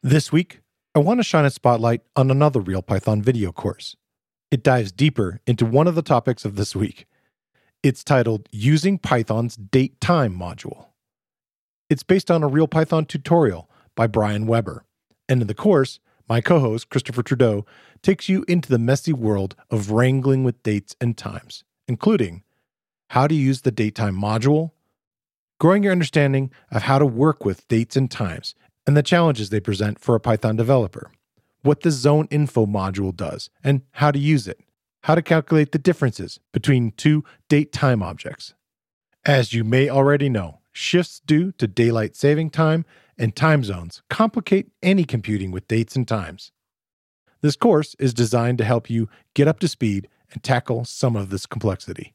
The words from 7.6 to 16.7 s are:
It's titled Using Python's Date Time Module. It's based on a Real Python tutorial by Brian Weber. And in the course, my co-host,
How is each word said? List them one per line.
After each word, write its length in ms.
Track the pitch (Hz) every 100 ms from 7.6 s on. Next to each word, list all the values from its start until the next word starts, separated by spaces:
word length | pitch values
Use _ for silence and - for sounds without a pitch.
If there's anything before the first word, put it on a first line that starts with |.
| _ _
It's 200 | 143 -
titled 460 | - 135 117 107 -
Using 460 | 104 113 156 175 196
Python's 580 | - 127 110 110 117 -
Date 460 | 98 131 131 _
Time 360 | - 175 123 90
Module. 500 | 87 117 - - - _ _ _ _ _ _ _ _ _ _
It's 140 | 143
based 260 | - 190 -
on 140 | 170
a 60 | 151
Real 180 | 143 156
Python 380 | 160 160 165 156
tutorial 640 | 143 - 170 135 85 - _ _ -
by 120 | 113
Brian 380 | 107 104 104 110
Weber. 380 | 117 95 80 _ _ _ _ -
And 120 | 131
in 60 | 107
the 60 |
course, 480 | - 208 170 131 - _ _ _
my 140 | 117
co-host, 480 | - 170 127